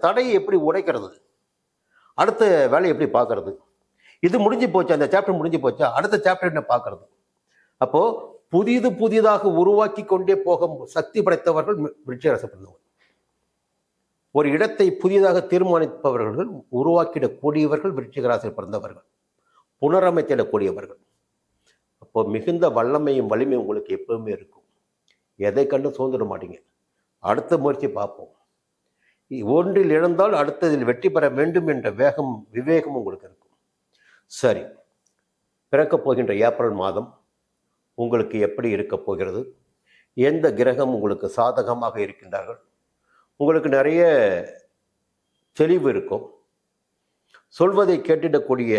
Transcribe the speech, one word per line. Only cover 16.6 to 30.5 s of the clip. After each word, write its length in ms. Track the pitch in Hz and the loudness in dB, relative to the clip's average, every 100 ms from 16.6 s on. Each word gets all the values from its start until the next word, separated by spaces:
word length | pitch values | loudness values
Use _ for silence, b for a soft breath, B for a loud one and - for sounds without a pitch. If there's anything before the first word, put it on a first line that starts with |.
| - 127 | -6 -2
உருவாக்கிடக்கூடியவர்கள் 1160 | 160 170 165 156 - - 143 151 151 151 190 135 | 2 2 2 -2 -4 -2 -2 0 0 0 -2 -6
விருச்சிக 340 | 120 135 123 | -8 -4 -2
ராசியில் 260 | 117 113 - | -2 -4 -10
பிறந்தவர்கள், 480 | 95 104 98 - _ _ _ _ _ _ _ - | -10 -10 -10 -18 _ _ _ _ _ _ _ -4
புனரமைத்திடக்கூடியவர்கள். 1160 | 143 185 185 170 - 123 - 104 95 101 98 - _ _ _ _ _ _ _ _ _ _ | 2 4 4 2 0 -2 0 0 -2 -4 -12 -20 _ _ _ _ _ _ _ _ _ _
அப்போ 200 | - 113 101 | -6 -2 -2
மிகுந்த 300 | 110 175 165 165 113 | -2 -2 0 2 2
வல்லமையும் 520 | 120 151 147 131 110 | 0 0 0 -2 0
வலிமையும் 300 | 113 135 127 | 0 0 -2
உங்களுக்கு 280 | 101 107 - 95 | -2 -6 -6 -8
எப்பவுமே 340 | - 113 110 95 | -6 -8 -6 -10
இருக்கும். 300 | 98 _ _ _ _ _ _ _ _ - | -12 _ _ _ _ _ _ _ _ -4
எதை 260 | 101 123 139 | -2 0 0
கண்டும் 300 | 135 143 135 | 0 -2 -4
சோர்ந்துட 280 | 131 123 101 | -4 -2 -4
மாட்டீங்க. 260 | 95 90 - _ _ _ _ _ _ 90 | -8 -12 -18 _ _ _ _ _ _ -2
அடுத்த 280 | 120 - 165 | -2 0 0
முயற்சி 260 | 143 139 143 98 | 0 -2 -4 -4
பார்ப்போம். 340 | 101 - - _ _ _ _ _ _ _ _ _ - | -8 -10 -20 _ _ _ _ _ _ _ _ _ -14
இ-, 140 | 131 104 160 | -8 0 2
ஒன்றில் 380 | 185 196 170 156 | 2 2 4 2
இழந்தால் 400 | 175 170 208 165 | 2 2 2 2
அடுத்ததில் 480 | 143 | -2